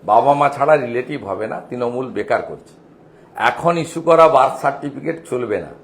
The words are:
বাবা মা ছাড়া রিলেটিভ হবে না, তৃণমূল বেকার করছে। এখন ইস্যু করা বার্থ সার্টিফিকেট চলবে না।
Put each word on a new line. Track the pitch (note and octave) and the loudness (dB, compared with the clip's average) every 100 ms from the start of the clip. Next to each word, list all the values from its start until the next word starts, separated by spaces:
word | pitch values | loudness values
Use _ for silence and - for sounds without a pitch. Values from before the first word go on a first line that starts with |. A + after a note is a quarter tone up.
বাবা | - A2 C3 C#3+ | 4 4 4 4
মা | C#3+ C3+ | 2 0
ছাড়া | C#3+ D3+ B2 | 2 2 2
রিলেটিভ | A#2 B2+ D3 G2 | -6 -6 -8 -6
হবে | G2 A2 | -6 -6
না, | - - | -8 -10
তৃণমূল | B2 A#2+ B2 C3 G2+ | -6 -6 -6 -8 -8
বেকার | G#2 A2+ E2 | -2 -2 -4
করছে। | D#2 - - _ _ - _ - - | -14 -18 -20 _ _ -20 _ -20 -2
এখন | A2 - E3+ E3+ | -2 0 -2 -2
ইস্যু | D#3 - D#3 | -4 -6 2
করা | E3 D#3+ C#3 | 6 8 6
বার্থ | C3 - | 2 2
সার্টিফিকেট | C#3+ - D3 C3+ D3 D#3 - | -4 -4 -10 -10 -8 -8 -6
চলবে | B2+ A#2 G2+ D2+ | -6 -4 -4 -6
না। | - | -16